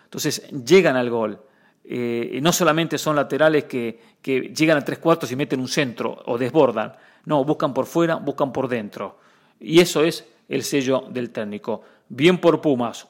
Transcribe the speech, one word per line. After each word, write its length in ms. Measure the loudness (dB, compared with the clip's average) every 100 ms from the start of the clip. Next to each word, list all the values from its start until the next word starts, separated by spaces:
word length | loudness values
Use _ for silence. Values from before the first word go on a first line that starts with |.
Entonces 440 | _ -6 -4 -6 -10
llegan 460 | -8 4 6 6 2
al 140 | 0
gol. 300 | -2 -4 -6 -18 _ _ _
Eh, 560 | -10 -6 -4 -4 -4 -2
no 100 | 0
solamente 460 | 2 2 2 0 -2
son 180 | -2 0
laterales 480 | 0 2 4 2
que, 340 | -2 -6 -6 -8 -20 _
que 300 | -4 -2 -2
llegan 240 | 0 2 2
a 60 |
tres 140 | 0 -2
cuartos 340 | 0 0 0
y 40 | -6
meten 220 | -4 -4
un 100 | -2
centro 540 | -2 -4 -4 -6 -6 -6
o 120 | -2
desbordan. 540 | 0 4 4 4 -6 -10 _ _
No, 180 | -2 0
buscan 300 | 0 0 -2
por 120 | -2 -2
fuera, 300 | 0 0 0
buscan 360 | -4 -4 -4
por 160 | -2 -4
dentro. 500 | -4 -6 -10 -14 -14 _ _ _ _
Y 220 | 2 4
eso 240 | 4 2
es 240 | 0 -2 -12 _ -6
el 140 | -6
sello 420 | 0 0 0 -2 -2
del 200 | -8 -8
técnico. 520 | -8 -8 -8 -8 -8 -10 _ -14
Bien 280 | 2 2 4
por 220 | 4 2
Pumas, 480 | 0 0 -2 -8 -16